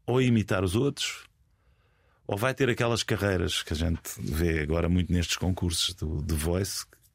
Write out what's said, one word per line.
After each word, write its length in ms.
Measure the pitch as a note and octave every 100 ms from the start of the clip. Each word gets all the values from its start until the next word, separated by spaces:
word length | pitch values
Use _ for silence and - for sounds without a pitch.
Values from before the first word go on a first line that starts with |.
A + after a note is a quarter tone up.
| -
ou 100 | B2+
a 60 |
imitar 420 | B2+ A2+ F#2+ F#2+
os 100 | F#2+
outros, 500 | G#2+ C#3 C#3+ - - - _ _ _ _ _ _ _ _ _ -
ou 120 | G2+
vai 160 | B2+
ter 160 | C3 B2+
aquelas 320 | A2+ A#2 A#2
carreiras 600 | - G2+ G2+ F2+ F2 -
que 120 | -
a 20 | D2+
gente 240 | E2 E2+ - -
vê 420 | - D2 E2+ D#2+
agora 280 | D2+ E2 E2+
muito 240 | F2+ E2+
nestes 240 | F2 E2 -
concursos 580 | F2 F2+ F2+ E2+ -
do 280 | F2+ D#2 D2
The 120 | E2+
Voice, 520 | D#2+ E2 F2+ G2+ - - - _